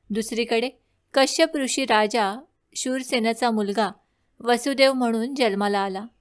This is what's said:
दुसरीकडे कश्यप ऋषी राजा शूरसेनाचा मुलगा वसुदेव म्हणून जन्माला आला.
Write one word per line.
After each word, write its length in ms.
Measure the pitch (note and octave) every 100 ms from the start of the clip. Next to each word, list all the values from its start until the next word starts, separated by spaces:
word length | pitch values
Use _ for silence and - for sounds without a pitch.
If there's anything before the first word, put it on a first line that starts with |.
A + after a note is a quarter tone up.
| -
दुसरीकडे 600 | G#3 G#3+ A3+ A#3 A#3 B3 - _ _ _
कश्यप 440 | C4+ C4+ - D#4+ D#4+
ऋषी 280 | C4 - A3+
राजा 560 | G#3+ G#3+ A#3 G3 A3+ D#4 _ _ -
शूरसेनाचा 760 | C4 C4 B3+ B3 A3+ A#3 B3
मुलगा 400 | A3 G3+ G3+ G3+ - _ _ _ _
वसुदेव 540 | A#3 A#3+ C#4 C4 C4+
म्हणून 420 | C4 A#3+ A3+ A#3+ C#4+
जन्माला 440 | A#3 G3 G3+ G3+
आला. 260 | G3 F#3+ A3 _